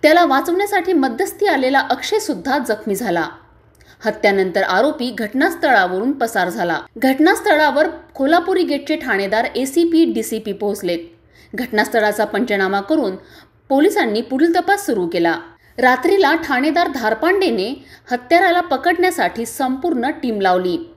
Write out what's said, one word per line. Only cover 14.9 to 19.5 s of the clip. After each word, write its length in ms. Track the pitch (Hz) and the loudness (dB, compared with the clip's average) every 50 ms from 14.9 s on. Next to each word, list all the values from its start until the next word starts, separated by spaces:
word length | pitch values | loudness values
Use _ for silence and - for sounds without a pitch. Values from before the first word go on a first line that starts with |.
| 247 208 180 170 | -2 -2 -2 -2
केला. 320 | 170 175 170 170 160 156 - - - _ _ _ _ - | -2 0 0 0 0 -2 -6 -16 -20 _ _ _ _ 0
रात्रीला 580 | 254 254 254 254 - 339 370 392 381 277 311 | 2 2 2 2 2 2 2 4 4 4 2
ठाणेदार 520 | 330 330 - 285 247 262 311 294 339 349 370 | 0 -2 -2 -2 0 0 0 2 0 0 0
धारपांडेने 1000 | 285 262 226 214 220 220 - 330 370 403 381 330 233 208 185 220 269 269 - - - - _ - | -2 -2 -2 -2 -2 0 0 0 2 2 0 0 0 -2 -2 -4 -6 -10 -14 -20 -20 -20 _ -6
हत्याराला 500 | 247 247 254 - 339 339 381 370 339 349 | -6 -6 0 2 2 4 4 4 2 2
पकडण्यासाठी 840 | 349 349 285 262 269 349 359 349 359 370 349 - 214 175 - - 233 | 0 0 -2 0 0 0 0 2 0 0 0 0 -2 -2 -2 -4 -10
संपूर्ण 640 | 233 | -10